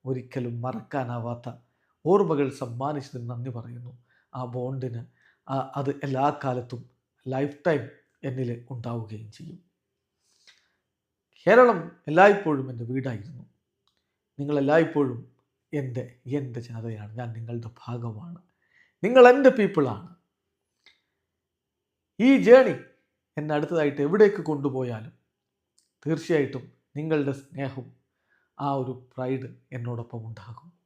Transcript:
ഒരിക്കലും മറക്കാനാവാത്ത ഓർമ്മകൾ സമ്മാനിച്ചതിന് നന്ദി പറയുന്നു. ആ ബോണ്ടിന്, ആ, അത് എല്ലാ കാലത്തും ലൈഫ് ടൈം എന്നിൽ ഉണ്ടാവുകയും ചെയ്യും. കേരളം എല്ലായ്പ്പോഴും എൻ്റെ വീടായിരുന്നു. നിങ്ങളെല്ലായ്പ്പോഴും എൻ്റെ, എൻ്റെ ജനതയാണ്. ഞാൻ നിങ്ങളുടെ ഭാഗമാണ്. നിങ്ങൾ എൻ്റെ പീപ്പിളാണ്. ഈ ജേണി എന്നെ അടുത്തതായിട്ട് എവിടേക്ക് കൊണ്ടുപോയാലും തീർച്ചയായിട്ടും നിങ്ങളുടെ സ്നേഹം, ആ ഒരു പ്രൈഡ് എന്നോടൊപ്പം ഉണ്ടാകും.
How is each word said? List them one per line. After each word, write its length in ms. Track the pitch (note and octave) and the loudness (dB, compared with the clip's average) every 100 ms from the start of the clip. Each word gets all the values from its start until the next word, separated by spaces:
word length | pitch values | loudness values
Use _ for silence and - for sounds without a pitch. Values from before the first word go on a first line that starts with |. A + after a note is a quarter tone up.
ഒരിക്കലും 520 | C3 B2+ B2 C3+ A#2+ A#2+ | -8 -8 -8 -8 -8 -6
മറക്കാനാവാത്ത 880 | B2+ A#2 - C#3+ B2 A#2+ A#2 A#2+ A#2+ - _ _ _ _ | -8 -10 -8 -8 -6 -8 -8 -10 -12 -18 _ _ _ _
ഓർമ്മകൾ 440 | D3+ G3 F3+ D3 C3+ | 0 2 2 0 -2
സമ്മാനിച്ചതിന് 800 | C3+ B2 A#2 C#3 D3 - B2+ A#2 | -4 -10 -6 -6 -6 -10 -12 -10
നന്ദി 200 | A#2+ B2+ | -10 -10
പറയുന്നു. 420 | A#2 A#2 A#2+ B2 A#2+ _ _ _ | -12 -14 -16 -18 -20 _ _ _
ആ 80 | C3 | -12
ബോണ്ടിന്, 580 | B2 B2 B2 C3+ B2+ A#2 D#3 _ _ _ - | -8 -6 -6 -6 -8 -10 -14 _ _ _ -8
ആ, 80 | C3+ B2+ C#3+ | -6 -6 -6
അത് 140 | C#3 C#3 | -6 -6
എല്ലാ 220 | C#3 C3 C#3+ C#3+ | -6 0 0 0
കാലത്തും 380 | C#3 B2 A#2+ A#2+ - _ _ _ B2+ | -6 -6 -8 -14 -16 _ _ _ -8
ലൈഫ് 300 | C3 C#3+ D3 F3+ | -4 -6 -4 -2
ടൈം 180 | D3 A#2 - _ _ | -2 -4 -16 _ _
എന്നിൽ 260 | C#3 B2+ A#2+ A#2 - | -10 -6 -6 -8 -12
ഉണ്ടാവുകയും 600 | B2+ A#2+ A#2 G#2 G#2+ G#2+ | -12 -8 -10 -10 -14 -16
ചെയ്യും. 280 | - - F3 _ _ _ _ _ _ _ _ _ _ _ _ _ _ _ _ _ _ E3+ | -18 -18 -18 _ _ _ _ _ _ _ _ _ _ _ _ _ _ _ _ _ _ 4
കേരളം 320 | A3+ B3 F#3+ D3+ - - | 8 6 4 -6 -14 0
എല്ലായ്പ്പോഴും 580 | D#3+ G3+ G3+ D#3+ C#3+ B2+ | 6 8 6 0 -2 -4
എൻ്റെ 140 | A#2 | -10
വീടായിരുന്നു. 580 | A#2 C3 C3 A2 A2 B2+ - _ _ _ _ _ _ _ _ - | -6 -6 -6 -10 -14 -20 -20 _ _ _ _ _ _ _ _ -10
നിങ്ങളെല്ലായ്പ്പോഴും 800 | C#3+ D3 C3+ D#3 E3 D3 C3+ A#2+ - _ _ _ _ | -4 0 4 4 2 0 -2 -4 -14 _ _ _ _
എൻ്റെ, 320 | D3+ C3 B2+ - _ B2+ | -8 -6 -8 -12 _ -8
എൻ്റെ 340 | C#3+ B2+ A#2 | -6 -6 -12
ജനതയാണ്. 520 | A#2+ A2+ A2+ G#2+ G#2 A2 | -12 -10 -10 -10 -12 -12
ഞാൻ 100 | A#2+ | -12
നിങ്ങളുടെ 380 | A2+ A#2 A#2+ A#2 - | -10 -10 -10 -12 -16
ഭാഗമാണ്. 600 | - A#2+ A#2 G#2+ E3+ E3+ _ _ _ _ _ _ | -12 -10 -10 -10 -14 -18 _ _ _ _ _ _
നിങ്ങൾ 220 | G3 B3+ B3 | 4 10 12
എൻ്റെ 220 | C4 C4 | 12 6
പീപ്പിളാണ്. 580 | A#3+ G3 - C3 G#2 - - _ _ _ _ _ _ _ _ _ _ _ _ _ _ _ _ _ _ _ - | 6 2 2 0 -4 -12 -20 _ _ _ _ _ _ _ _ _ _ _ _ _ _ _ _ _ _ _ 2
ഈ 100 | A#3+ C4+ | 6 6
ജേണി 300 | F#3 B3+ A#3 C3+ - _ _ _ _ - | 10 10 10 0 -10 _ _ _ _ -8
എന്നെ 160 | D3+ | -2
അടുത്തതായിട്ട് 460 | D3+ D#3+ E3+ D3 C#3 | -2 0 0 0 0
എവിടേക്ക് 400 | C#3+ G3 G#3 G3+ | -2 6 4 4
കൊണ്ടുപോയാലും 720 | D#3 D3 C#3 C3 B2+ A2+ A2+ _ _ _ _ _ _ _ _ _ D3 | -4 -2 -2 -4 -6 -8 -12 _ _ _ _ _ _ _ _ _ -6
തീർച്ചയായിട്ടും 580 | D#3+ - D#3+ C3 B2+ - _ _ C#3 | -6 0 0 0 -6 -14 _ _ -10
നിങ്ങളുടെ 360 | D#3+ D#3 C#3 | -4 -2 -2
സ്നേഹം, 540 | C3+ - C3+ C3+ C3 A#2+ _ _ _ _ _ _ - | -6 -12 -10 -8 -10 -16 _ _ _ _ _ _ -8
ആ 100 | C#3+ | -4
ഒരു 220 | C#3 B2+ B2+ - | -4 -4 -8 -14
പ്രൈഡ് 400 | - B2+ C3+ A#2+ - _ | -10 -6 -6 -8 -18 _
എന്നോടൊപ്പം 500 | B2 A#2 A#2 A#2 A#2 A2 | -10 -8 -8 -10 -12 -14
ഉണ്ടാകും. 440 | A2 - A#2 E3+ _ | -16 -18 -20 -20 _